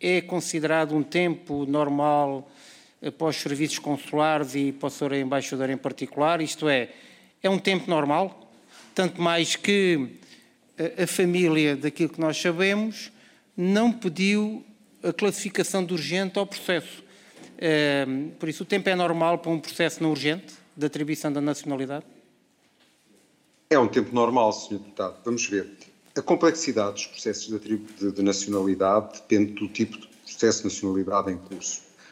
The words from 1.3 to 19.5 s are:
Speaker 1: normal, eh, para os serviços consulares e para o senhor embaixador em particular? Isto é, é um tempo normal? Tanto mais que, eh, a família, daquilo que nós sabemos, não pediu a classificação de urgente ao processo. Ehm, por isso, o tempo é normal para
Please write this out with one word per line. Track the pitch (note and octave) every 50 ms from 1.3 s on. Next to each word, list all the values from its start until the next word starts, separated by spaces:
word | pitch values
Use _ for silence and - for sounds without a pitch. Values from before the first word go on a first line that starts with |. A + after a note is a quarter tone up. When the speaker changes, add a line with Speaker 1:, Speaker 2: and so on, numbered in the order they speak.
| D#3 - - - C#3+ C#3+ C#3+
Speaker 1:
normal, | C3+ C#3+ D3+ D3 C#3+ C#3+ C#3+ D3 D3 D3 D3 C#3+ C#3 C3+ C3 C3 - - - - - - - - _ _ -
eh, | - D3
para | - - E3 D#3
os | D3
serviços | - - D3+ C#3+ C#3 D#3 C#3+ - -
consulares | - D3+ C#3+ C#3 - - - D3+ D3+ D#3 D#3 D3 C#3+ C3 C3+
e | C#3+ C#3 C#3
para | C3+ - - C#3
o |
senhor | - - D3 C#3
embaixador | C#3 C#3 C3+ C3 C#3 C3+ C3 - C#3 C3 C3 B2+
em | C3+
particular? | C3 - C#3 B2+ - C3+ - - C#3 D3 D#3 E3+ D#3+
Isto | D#3 C#3+ - - D#3 D3+
é, | C#3 B2+ A#2 - - - - - - - - _ _ -
é | - F#3+
um | G3 F#3
tempo | - G3 F#3+ F3 - F#3+
normal? | E3+ D3+ C#3+ C#3 D3 E3 G3 F#3 - - - - - - _ _ - - - -
Tanto | - - F#3 E3+ - E3
mais | F3 E3+ E3+ E3+ D#3+ D#3+ -
que, | - - G#3 G3+ G3+ F#3+ F3+ E3+ D3 B2+ A#2 - - - - - - _ _ _ _ _ _ _
eh, | - D#3+ E3+ - F#3+ F3+
a |
família, | E3 - - F#3 F3 F3 F3+ F3+ E3 D#3 D#3 D3+ D3 C#3+
daquilo | C3 C3+ D3+ D3 - E3 D3
que | - D#3+
nós | D#3+ D#3 D3
sabemos, | - - F3+ E3 E3+ F#3+ G3 G3+ G#3 G#3+ A3 G#3 - - - - - - - _ _ _ _ -
não | - F3 F#3 G3 G#3 A#3 A#3+
pediu | A3 A#3 - F#3 D#3 F3+ F#3+ G3 G#3 G#3 G#3+ G#3+ A3 - - - - _ _ _ _ -
a | - F3
classificação | E3 - G#3 G3 F#3 - - G3 - - E3+ - - F#3+ F#3
de | E3
urgente | F#3 D#3+ C#3+ C3+ E3+ F#3+ G3 F#3 F#3 G3+
ao | G3
processo. | G3 - - - - F3+ D3+ - - - - - - - - - - - - - - -
Ehm, | - - D#3+ D#3 D3+ D3+ C#3+ C#3+ C#3 C#3 C3+ C3 C3+ D3 D#3+ -
por | - F3 D#3+
isso, | D3+ - F#3+
o |
tempo | - G3+ G3 D#3+ G3
é | F#3
normal | F3+ F3+ E3 E3 E3 E3 E3+ E3+ E3+
para | - E3